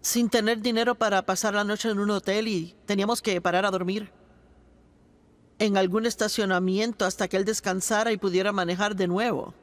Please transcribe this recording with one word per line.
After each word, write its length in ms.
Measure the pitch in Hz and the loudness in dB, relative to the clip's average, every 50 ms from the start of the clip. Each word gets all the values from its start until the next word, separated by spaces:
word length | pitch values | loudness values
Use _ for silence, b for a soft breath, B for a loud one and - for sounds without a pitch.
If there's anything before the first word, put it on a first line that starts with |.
sin 280 | - - - 240 240 214 | -4 -2 0 2 0 2
tener 320 | - 240 208 214 233 220 | 2 2 2 2 0 0
dinero 340 | 208 247 233 226 233 247 240 | 0 0 0 2 2 2 2
para 300 | - 226 214 202 190 185 | 2 0 2 2 2 0
pasar 280 | - 190 185 - 214 202 | 0 -2 0 0 0 0
la 100 | 208 208 | 0 0
noche 260 | 202 214 208 - 233 | 0 -2 -2 -2 -2
en 100 | 214 202 | -2 0
un 100 | 208 208 | 0 0
hotel 400 | 208 196 - - 190 214 226 226 | 0 0 0 0 -2 0 0 0
y 260 | 214 175 160 170 - - _ | -2 -2 -4 -6 -12 -20 _
teníamos 360 | - 202 196 196 208 233 - | -2 0 0 2 0 0 0
que 180 | - 226 190 175 | 0 -2 -2 0
parar 260 | 170 180 175 180 196 | 0 0 0 2 2
a 60 | 202 | 2
dormir 400 | 190 185 180 175 196 214 214 190 - - - - - - - _ - - - - _ _ _ _ _ _ _ _ _ _ _ _ _ _ _ _ _ _ | 0 0 -2 -2 -4 -6 -8 -10 -18 -20 -20 -20 -20 -20 -20 _ -20 -20 -20 -20 _ _ _ _ _ _ _ _ _ _ _ _ _ _ _ _ _ _
en 180 | 214 214 202 | 0 2 4
algún 280 | 196 190 185 180 220 220 | 4 2 2 2 0 0
estacionamiento 1000 | 240 220 - 262 220 - - 214 190 185 180 185 185 190 196 214 233 226 - 202 | 0 -2 -2 -4 -2 0 0 0 2 2 2 2 2 0 0 0 -2 -2 -2 -2
hasta 240 | 180 - - 208 180 | -2 0 -2 -4 -2
que 80 | - | 0
él 80 | 190 196 | 0 0
descansara 680 | 214 220 - - 202 185 190 180 - 226 208 220 233 | 0 -2 -2 -2 -2 -2 -2 -2 0 0 0 2 0
y 60 | 220 | -2
pudiera 340 | 190 - 196 175 185 190 208 | 0 -2 0 2 2 2 2
manejar 460 | 208 196 180 170 180 180 208 208 208 | 0 0 -2 -2 -2 -2 -2 -2 0
de 100 | 190 190 | 0 0
nuevo. 460 | 175 175 190 226 240 202 131 - - - - | 0 2 0 0 0 -2 -4 -6 -8 -14 -20